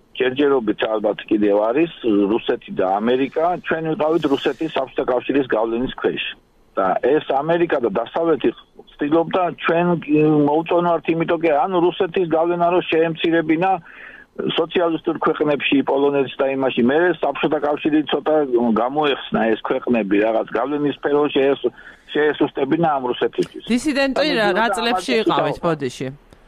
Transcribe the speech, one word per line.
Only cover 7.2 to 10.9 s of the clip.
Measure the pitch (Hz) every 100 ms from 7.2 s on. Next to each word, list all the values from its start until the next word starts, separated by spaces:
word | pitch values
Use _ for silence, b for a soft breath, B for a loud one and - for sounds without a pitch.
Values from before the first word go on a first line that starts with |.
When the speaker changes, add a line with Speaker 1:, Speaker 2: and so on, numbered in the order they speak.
| -
Speaker 1:
ამერიკა | 139 151 170 170 147
და | 117
დასავლეთი | 98 117 175 165 143 - - - -
ცდილობდა | - - 147 165 160 190 175 123
ჩვენ | - 165 175 170 147 151 151 151
მოვწონვართ, | 143 151 165 175 175